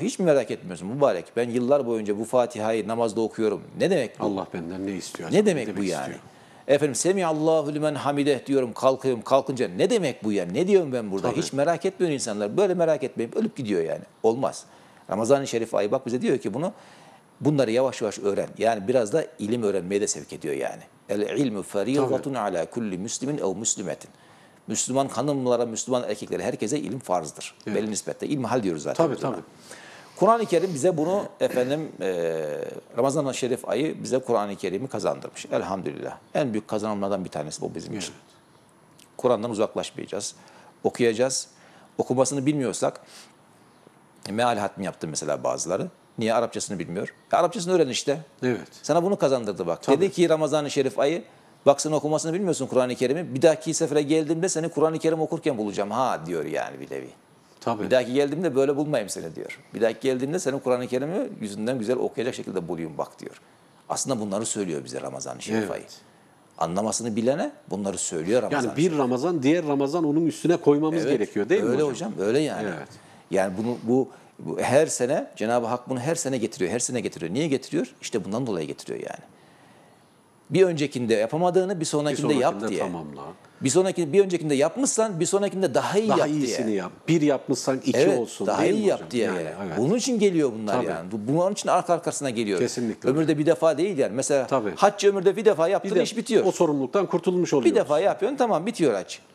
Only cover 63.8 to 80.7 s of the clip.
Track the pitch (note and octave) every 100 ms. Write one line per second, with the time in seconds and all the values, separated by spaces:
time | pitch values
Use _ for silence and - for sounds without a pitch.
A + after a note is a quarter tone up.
63.8 | - D3+ - A#2+ G#2 G2 A2 G#2+ F#2 D2
64.8 | B1+ C2 C2+ C2+ C2 B1+ - A2 G2+ G1+
65.8 | - - - - _ _ _ - E2 F2+
66.8 | G#2+ - A#2 G#2+ A#2+ D#3 D4 - - F#2+
67.8 | G2 - - E2+ E2+ A#2+ G#2 C#3 B2 -
68.8 | F3 D3+ B2+ B2 E3 E3+ C3 F3 D3+ C#3
69.8 | C#3 E3+ D3+ D3+ E3 - D#3 E3 D3 D3
70.8 | D#3 E3 A#2+ B2+ G2 G#2+ G2+ G3+ A#2 C3
71.8 | D3 A#2 A2 D#2+ G2+ C3+ D3 F#2+ G#2 D#2+
72.8 | C#2+ - - - - F#2 G2 F#2 A2+ A#2+
73.8 | A2 B2+ B2+ - - - - F2+ F2+ C3
74.8 | D3+ - B2 E3+ C#4 - A2 A#2+ A#2 B2
75.8 | - B2+ C3 E3 C3 C3 A2 - E2+ A#2
76.8 | - B2 F#2+ - E2 A2 E3 C3 - D3
77.8 | C4 - - A2+ F#2+ A2 C3 F2+ D2 -
78.8 | - A#1 - - - - - - - -
79.8 | - _ _ _ _ _ - F3+ F#3